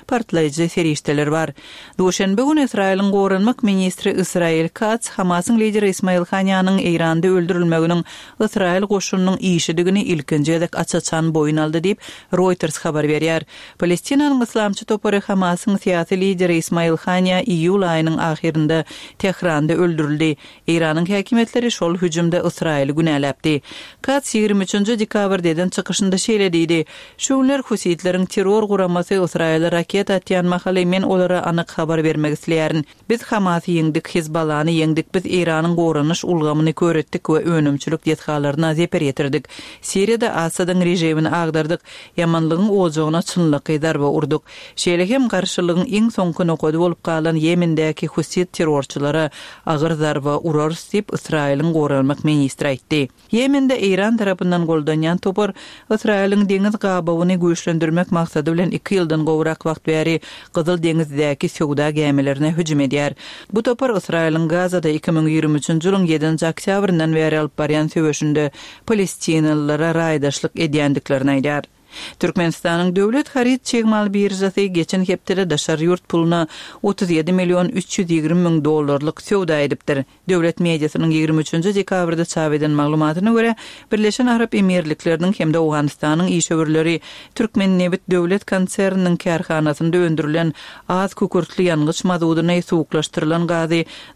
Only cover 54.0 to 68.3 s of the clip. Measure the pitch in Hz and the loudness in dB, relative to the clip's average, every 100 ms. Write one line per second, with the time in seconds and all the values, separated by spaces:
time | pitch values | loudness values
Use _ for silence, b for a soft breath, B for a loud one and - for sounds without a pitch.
54 | 208 226 196 185 180 175 165 160 151 156 | 2 2 0 0 0 0 2 0 0 0
55 | 160 180 196 185 208 - B B B 214 | 0 0 -2 0 -2 -4 B B B -2
56 | 214 202 196 202 196 196 208 214 196 185 | 0 2 2 2 2 2 0 0 0 0
57 | 165 170 175 185 175 170 - 165 160 170 | 0 0 2 2 2 0 0 0 2 0
58 | 185 170 165 160 147 165 180 156 - 196 | 0 0 0 -2 0 0 0 -2 -2 0
59 | 165 156 156 156 160 160 165 156 - 156 | 2 0 2 0 0 -2 -4 -4 -2 0
60 | 156 160 B B B 175 160 180 165 160 | 0 -2 B B B -2 0 0 2 0
61 | 151 139 151 139 175 - 156 143 147 151 | 0 0 0 0 -4 -2 -2 0 0 0
62 | 147 139 139 139 151 165 160 151 139 143 | 2 2 0 0 0 0 0 0 0 0
63 | 143 143 B B B 214 247 240 262 202 | -2 -6 B B B -2 0 0 0 -2
64 | - 165 165 160 160 170 180 180 160 151 | -2 0 0 0 0 0 0 0 0 -2
65 | - 160 156 156 156 151 - 160 170 196 | 0 0 2 2 2 0 0 0 2 2
66 | 175 160 156 160 165 160 - 196 196 170 | 2 2 0 0 -2 -2 -2 0 2 2
67 | 160 160 156 156 151 - 151 151 151 170 | 2 2 2 0 -2 -2 0 0 0 0
68 | 156 147 156 | 0 0 0